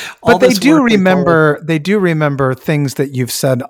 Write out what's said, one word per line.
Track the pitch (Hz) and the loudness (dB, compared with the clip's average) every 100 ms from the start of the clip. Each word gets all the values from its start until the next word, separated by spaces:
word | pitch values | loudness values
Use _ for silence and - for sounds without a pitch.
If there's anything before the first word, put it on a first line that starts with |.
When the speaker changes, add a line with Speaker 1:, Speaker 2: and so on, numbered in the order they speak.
| - - | -16 -8
Speaker 1:
All | - | 0
Speaker 2:
But | 180 | 2
they | 254 | 4
Speaker 1:
this | 208 | 2
Speaker 2:
do | 240 | 2
Speaker 1:
work | 311 | 2
we | 240 214 | 2 2
Speaker 2:
remember, | 185 185 175 165 156 147 | 2 2 2 2 2 0
Speaker 1:
pulled. | 156 | -4
Speaker 2:
they | 160 | -4
do | 151 208 | -2 0
remember | 180 160 151 139 135 | 0 0 -2 -2 -2
things | 127 - 151 139 | -2 -4 -2 -2
that | - 139 | -4 -6
you've | 127 120 | -4 -6
said | - 139 127 - | -4 -2 -2 -4